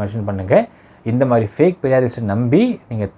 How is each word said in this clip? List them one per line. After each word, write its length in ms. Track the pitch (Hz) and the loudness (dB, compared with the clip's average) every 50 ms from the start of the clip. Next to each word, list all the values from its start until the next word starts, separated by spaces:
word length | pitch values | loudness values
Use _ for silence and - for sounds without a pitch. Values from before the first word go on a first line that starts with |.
மென்ஷன் 240 | 104 98 104 113 101 | -6 -6 -6 -6 -6
பண்ணுங்க. 420 | 101 101 95 92 92 139 208 233 - - - - - - - - | -6 -6 -4 -2 2 2 2 2 0 -6 -20 -20 -20 -20 -10 -6
இந்த 220 | 117 117 127 139 | -2 0 0 2
மாதிரி 240 | 127 120 117 110 104 - | 2 2 2 0 0 0
ஃபேக் 200 | - 151 185 175 - - | 2 2 2 2 0 -2
பெரியாரிஸ்ட்டை 380 | 131 131 131 127 117 - 123 | 0 2 2 2 0 -2 -4
நம்பி 600 | 117 101 98 113 123 120 135 190 240 254 208 - - - | -4 -2 -2 -2 0 2 2 2 2 2 -2 -6 -10 -8
நீங்க 180 | 117 107 104 95 - | -6 -6 -6 -6 -4